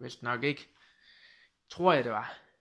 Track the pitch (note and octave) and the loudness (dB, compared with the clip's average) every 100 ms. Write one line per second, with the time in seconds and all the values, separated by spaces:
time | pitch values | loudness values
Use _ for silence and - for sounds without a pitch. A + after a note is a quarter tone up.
0 | B2 - A#2+ A#2+ C3+ C#3 - _ - _ | -14 -8 -4 0 0 -2 -10 _ -20 _
1 | - - - - _ _ - - F3+ D3+ | -20 -20 -20 -20 _ _ -16 2 4 4
2 | A#2+ G#2+ A#2 - - _ | 2 -2 -4 -12 -20 _